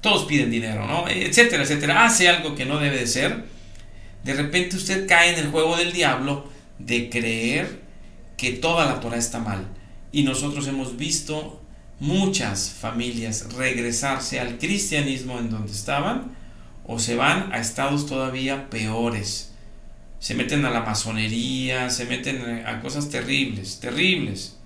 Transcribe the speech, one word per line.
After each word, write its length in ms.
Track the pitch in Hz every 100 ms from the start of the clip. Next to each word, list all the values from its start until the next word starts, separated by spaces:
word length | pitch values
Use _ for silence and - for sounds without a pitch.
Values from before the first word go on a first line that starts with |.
todos 240 | 220 190 -
piden 240 | 147 117
dinero, 380 | 117 113 107 104
¿no? 200 | 160 175
Etcétera, 560 | 185 185 - 240 151
etcétera, 400 | 139 147 147 180
hace 260 | 226 226 180
algo 260 | 170 160 143
que 100 | 127
no 140 | 147
debe 180 | 147 131
de 100 | 120
ser. 380 | 127 147 - - - - - - - - -
De 100 | 131
repente 420 | 139 147 180 180 190
usted 320 | - 190 190
cae 260 | 170 175
en 60 | 170
el 120 | 147
juego 260 | 160 160 170
del 160 | 175
diablo 560 | 175 151 123 139 143 - - - -
de 300 | 98 120 117
creer 720 | 120 113 113 117 147 185 - - - - - - -
que 160 | 127
toda 320 | 123 156 170 147
la 140 | -
Torah 180 | 117 120
está 220 | 117 120
mal. 280 | 110 95 95 - - - -
Y 120 | 147
nosotros 440 | 135 127 147 143 139
hemos 300 | 135 127 120
visto 640 | 156 160 - 151 151 - - - - -
muchas 720 | 139 190 196 - 113 98 -
familias 840 | - 110 117 120 117 113 107 110
regresarse 840 | 123 131 123 117 117 139 131 - 131
al 180 | 123 120
cristianismo 800 | 160 202 - 156 143 131 127 123
en 140 | 113
donde 200 | 110 101
estaban, 640 | 101 - 139 147 254 - - - - - - -
o 120 | 113
se 180 | 110 120
van 380 | 135 180 190
a 60 | 117
estados 480 | 110 - 139 147 147
todavía 640 | 135 131 131 131 139 135
peores. 840 | 117 110 110 117 107 101 - - - - - - - - -
Se 140 | -
meten 320 | 113 120 147 135
a 60 |
la 100 | 117
masonería, 1080 | 110 104 110 110 110 113 127 131 131 127 127
se 160 | 120 120
meten 580 | 123 135 135 120 117 113
a 160 | 113
cosas 280 | 135 147 147
terribles, 680 | 127 120 139 135 101 92 -
terribles. 800 | 120 131 185 175 117 98 - -